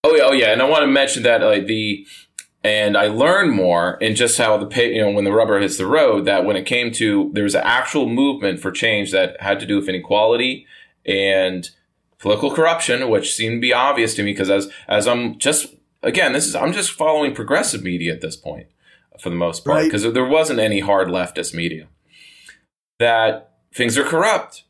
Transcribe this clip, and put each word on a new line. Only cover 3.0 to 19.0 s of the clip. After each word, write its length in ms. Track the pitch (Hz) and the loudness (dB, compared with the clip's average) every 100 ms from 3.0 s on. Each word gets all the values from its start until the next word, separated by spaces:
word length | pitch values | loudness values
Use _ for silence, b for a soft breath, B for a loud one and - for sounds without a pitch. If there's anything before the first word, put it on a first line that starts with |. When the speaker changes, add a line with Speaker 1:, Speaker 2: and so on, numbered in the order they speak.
| 104 | 0
Speaker 1:
learned 460 | 110 147 190 175 | 2 2 4 2
more 440 | 107 90 85 87 - | 2 2 2 0 -2
in 140 | 110 110 | -2 0
just 220 | 120 - | 0 2
how 200 | 113 107 | 2 0
the 100 | 101 | -2
pa-, 140 | 123 | -2
you 200 | 120 113 | -2 0
know, 80 | 107 | 0
when 120 | 104 | 0
the 80 | 101 | 0
rubber 280 | 107 110 101 | 2 2 2
hits 180 | 98 - | 0 -2
the 100 | 95 | 0
road, 380 | 151 139 101 95 | 2 4 2 2
that 200 | 98 92 | 0 0
when 100 | 98 | -2
it 100 | 90 | -2
came 240 | 123 120 | -2 -2
to, 380 | 117 110 101 98 | -2 0 0 0
there 100 | 98 | -2
was 120 | 104 98 | 0 0
an 60 | |
actual 440 | - 123 127 151 120 | 0 0 0 -2 -2
movement 520 | 117 139 - 98 87 | 0 0 0 -4 -4
for 120 | 95 | -6
change 400 | - 113 107 98 | -4 -2 -2 0
that 280 | 98 90 - | 0 0 -4
had 180 | 98 98 | -4 -4
to 60 | 95 | 0
do 100 | 101 | -2
with 120 | 95 | -2
inequality 760 | 92 85 101 110 117 127 127 B B B _ - | -6 -2 2 2 2 -2 -6 B B B _ -4
and 640 | 98 98 95 92 92 87 _ _ _ _ _ | -2 2 2 0 -4 -12 _ _ _ _ _
political 320 | 98 104 143 | -2 0 0
corruption, 560 | 143 160 165 - 127 131 | 2 2 2 -2 -2 0
which 240 | 107 - - | 0 -2 -6
seemed 220 | 110 117 | -4 -2
to 40 | |
be 120 | 123 | 0
obvious 420 | 123 135 135 113 107 | 2 2 2 -2 -2
to 80 | |
me 100 | 101 | -4
'cause 160 | 98 95 | -2 0
as, 180 | 98 98 B B | 0 -2 B B
as 200 | 104 107 | 0 0
I'm 300 | 120 120 - | -2 -4 -4
just, 380 | 143 139 - _ _ _ | -2 -2 -4 _ _ _
again, 320 | - - 156 | -4 0 0
this 140 | 135 - | 0 -2
is, 80 | - | -2
I'm 180 | 156 | -2
just 180 | 196 - | -2 -6
following 420 | - 156 151 143 - | -2 0 2 0 -4
progressive 480 | 107 156 - 101 | -2 -2 0 -4
media 300 | 92 87 85 | -6 -4 -4
at 80 | 78 | -6
this 140 | 80 - | -10 -12
point 300 | - - - _ b b | -14 -14 -18 _ b b